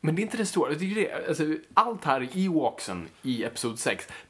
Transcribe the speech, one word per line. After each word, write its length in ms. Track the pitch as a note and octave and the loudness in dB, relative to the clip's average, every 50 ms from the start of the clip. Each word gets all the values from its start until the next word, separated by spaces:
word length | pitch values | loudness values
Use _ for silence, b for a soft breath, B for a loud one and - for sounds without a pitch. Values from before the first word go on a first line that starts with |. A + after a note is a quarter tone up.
Men 140 | - D#3 E3 | 2 2 2
det 40 | E3+ | 2
är 40 | G#3+ | 0
inte 120 | G#3+ - | -2 0
det 100 | A3+ A3 | -2 -2
stora. 240 | F#3 - F#3+ C#3 B2+ | 0 2 2 2 2
Jag 80 | D3 D#3 | 0 -2
tycker 220 | F3+ F#3+ G#3 A3 | -2 -2 0 0
det, 280 | G3 - - - - - | 0 0 -2 -4 -2 -2
alltså, 160 | D#3 - D#3 D3+ D#3 D#3 - _ - | 0 0 0 0 0 -4 -4 _ 2
allt 300 | - A3 A#3+ A#3 G3 - | 4 4 4 0 -2 2
här 240 | D3+ C3+ C3+ B2+ B2+ - | 2 2 2 2 -2 0
i 120 | F#3 F#3+ | 0 2
Ewoksen 640 | F#3+ E3+ D#3 C3+ A#2 - - - - F#2 F2+ E2+ D#2+ - - - | 4 4 4 2 2 0 -2 -8 -6 -6 -6 -6 -8 -14 -8 -4
i 220 | C3 B2+ A2+ G#2+ | -4 -2 -2 -2
episod 340 | A#2 A2+ - - A#2+ A2+ A2+ | -4 -4 -2 -4 -4 -2 0
sex, 300 | - C3+ G#2 F#2 - B B B B | 0 -2 -2 -2 -4 B B B B